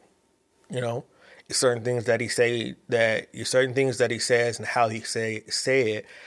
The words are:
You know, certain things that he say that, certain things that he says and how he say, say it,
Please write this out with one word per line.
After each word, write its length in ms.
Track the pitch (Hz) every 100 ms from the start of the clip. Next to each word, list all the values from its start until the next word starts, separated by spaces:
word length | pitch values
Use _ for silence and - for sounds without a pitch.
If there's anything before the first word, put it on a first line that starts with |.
| _ _ _ _ _ _ -
You 100 | 135
know, 240 | 120 117 - _ - - -
certain 320 | - 131 120
things 220 | 113 123 113
that 140 | 113
he 80 | 110
say 500 | - 120 120 117 131 -
that, 380 | 117 113 110 117 -
certain 320 | 113 131 131 123
things 240 | 135 113
that 100 | 120
he 80 | 113
says 400 | - 120 120 110
and 100 | 107
how 220 | - 117
he 120 | 113
say, 420 | - 117 113 110 -
say 420 | - - 135 113
it, 160 | 107 - -